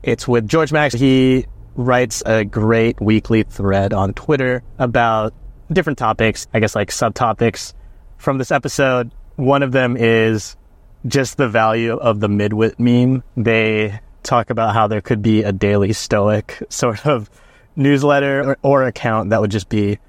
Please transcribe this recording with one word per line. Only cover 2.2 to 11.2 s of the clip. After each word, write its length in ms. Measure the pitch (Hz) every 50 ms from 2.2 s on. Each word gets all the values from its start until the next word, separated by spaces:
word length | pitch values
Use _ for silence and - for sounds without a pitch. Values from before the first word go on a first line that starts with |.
| -
a 220 | - 110 110 107
great 520 | 101 - 113 107 110 113 113 113 117 117 -
weekly 440 | 101 107 110 107 - - 117 110
thread 500 | 104 - - - 98 98 95 98 98 98
on 220 | 110 98 98 98 104
Twitter 480 | - - - 156 135 131 127 123 123 - - - -
about 560 | 131 120 113 127 117 117 113 110 107 110 - - - - - - - -
different 280 | 156 185 160 165 139 -
topics, 480 | 123 110 110 - 113 110 104 - - - -
I 60 | 113
guess, 140 | 110 104 -
like, 140 | 110 104 -
subtopics 880 | - - 123 113 98 - 127 113 107 - 120 117 - - - - - - - - - - - - -
from 220 | - - 151 135 131
this 120 | 127 -
episode. 600 | 160 139 - 139 - - 139 131 127 123 120 123 - - - - -
One 260 | - 135 127 139 139
of 100 | 139 131
them 260 | 123 135 127 120 120 120
is 580 | 117 113 113 113 110 113 110 107 - - - - - - - - - - - - -
just 300 | 123 - 139